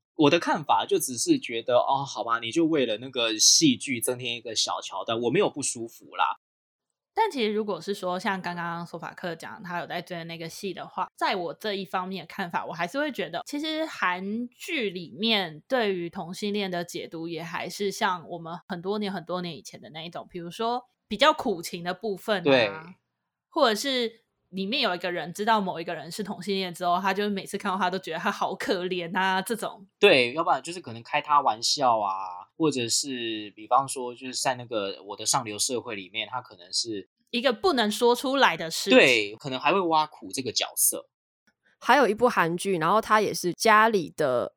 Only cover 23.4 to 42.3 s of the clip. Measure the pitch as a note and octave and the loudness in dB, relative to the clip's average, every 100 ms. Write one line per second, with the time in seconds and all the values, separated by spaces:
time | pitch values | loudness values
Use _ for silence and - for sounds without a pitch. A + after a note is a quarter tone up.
23.4 | _ E4 B3 G#3 C#4 B3+ A3+ A3 _ _ | _ 4 4 4 0 0 -2 -6 _ _
24.4 | _ F#3 F#3+ C#4+ A3 F3+ F3+ F3 D#3 E3+ | _ -8 -4 0 0 -2 -4 -4 -6 -4
25.4 | G#3+ A3 F#3 D#3+ E3+ D#3 D#3 G3 G3 G3 | 2 2 2 -6 -6 -8 -8 -8 -8 -8
26.4 | G3 G3 F#3 E3 F3 F3 G3 G3 G#3 G3 | -4 -4 -4 -2 0 2 2 0 -2 -2
27.4 | - G3 G3+ F#3 F3+ F#3 - D#3+ G3+ - | -6 -6 -4 0 0 -2 -4 -2 -2 -2
28.4 | E3+ F#3+ - F#3+ F3+ F3+ E3+ F#3+ F#3+ F#3+ | -2 -2 -2 0 0 -4 -2 0 2 2
29.4 | F#3 G#3+ F#3 - - - G3+ C#3+ A#2+ D3+ | 0 -4 -6 -10 -12 6 8 8 6 2
30.4 | F3 - D#3+ F3+ C3+ A#2 - D3 D3 C#3+ | 2 2 0 -10 -10 -12 -4 -2 4 4
31.4 | C3 A2+ A#2+ D3 B2+ A2+ G2 F#2+ F#2+ F2+ | 4 0 0 2 4 4 0 -4 -8 -12
32.4 | G2 - D#3 B2+ A#2 - C#3+ B2+ A2+ A2 | -14 0 0 0 0 -2 -2 -4 -4 -6
33.4 | G#2 G#2 G#2+ B2+ C3+ C3+ B2 A#2+ C3 A#2 | -8 -12 2 2 2 -6 -8 -10 -8 -4
34.4 | C#3 B2 A#2+ A2 G2 - G2 G2+ A2 C#3+ | -2 -4 -4 -4 -4 -6 -12 -6 0 0
35.4 | A2 G#2 - A#2+ B2 G#2 F2+ A2 G#2 B2 | -2 -4 -2 -2 -6 -10 -8 -8 -6 -8
36.4 | B2 F#2+ F2+ - A#2 G2+ - _ - A#3+ | -10 -20 -6 -6 -4 -6 -10 _ -8 -2
37.4 | C4+ G#3+ F#4+ C4 G#3+ G#3+ A#3+ A#3+ C4 C4+ | 0 2 2 2 0 4 2 2 0 4
38.4 | G#3+ E3 E3 - G3 B3+ D3+ A#2 G#2 A2 | 2 2 -6 -4 6 8 8 6 2 -6
39.4 | C#3 C3 D3 G3 E3+ D#3+ D3+ - - C#3+ | -8 0 2 2 4 2 2 -6 -10 -6
40.4 | B2 - - - - F#2 - _ _ _ | -4 -2 -4 0 0 0 -10 _ _ _
41.4 | _ _ _ _ - C#4 G#3+ G#3+ A#3+ | _ _ _ _ 4 6 6 4 2